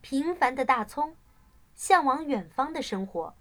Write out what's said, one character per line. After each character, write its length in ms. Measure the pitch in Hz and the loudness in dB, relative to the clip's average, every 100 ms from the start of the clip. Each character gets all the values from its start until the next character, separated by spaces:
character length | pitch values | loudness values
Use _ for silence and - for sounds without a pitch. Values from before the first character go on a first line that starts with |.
| - | -2
平 240 | 269 311 | -2 0
凡 220 | 349 254 262 | 2 0 2
的 80 | |
大 220 | 262 247 208 | 0 0 0
葱， 320 | - 302 320 _ _ _ _ _ - | -4 -6 -6 _ _ _ _ _ -14
向 300 | - 370 277 | 4 4 4
往 200 | 277 302 | 0 -2
远 240 | 240 175 | -4 -4
方 200 | - 285 | -4 -4
的 100 | 320 | -4
生 240 | - 196 190 | -6 -6 -4
活 300 | 170 160 - | -6 -8 -12